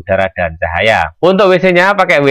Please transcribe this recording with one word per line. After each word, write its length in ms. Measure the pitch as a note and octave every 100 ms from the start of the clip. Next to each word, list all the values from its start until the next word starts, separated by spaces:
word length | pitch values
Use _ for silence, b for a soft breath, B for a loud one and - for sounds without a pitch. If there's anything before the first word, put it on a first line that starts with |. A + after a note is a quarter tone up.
udara 240 | F#2+ F#2+ F#2+
dan 240 | - E2+ E2
cahaya. 560 | E2+ E2+ A2 G2+ D#2+ -
Untuk 240 | E3+ F#3+ G3
W 80 | F3+
C-nya 400 | F#3 F3 F#3+ G3+
pakai 240 | F3+ D#3
W 80 | C#3